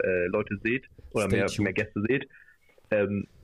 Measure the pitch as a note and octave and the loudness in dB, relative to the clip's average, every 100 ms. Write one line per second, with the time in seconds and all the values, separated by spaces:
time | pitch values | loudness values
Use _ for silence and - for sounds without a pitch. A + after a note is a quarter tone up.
0 | - F2+ F2+ G#2 G#2 G2+ A2+ C3 - - | 0 0 0 0 -2 -2 -2 -2 -4 -20
1 | - A#2 G2 G2 G2+ - G2 F#2 G2+ G#2 | -6 -2 2 2 2 0 0 0 -2 -2
2 | G#2+ C3+ - - - - _ _ - G#2+ | 0 0 -2 -18 -20 -20 _ _ 0 2
3 | G2+ G2+ - - | 2 0 -6 -12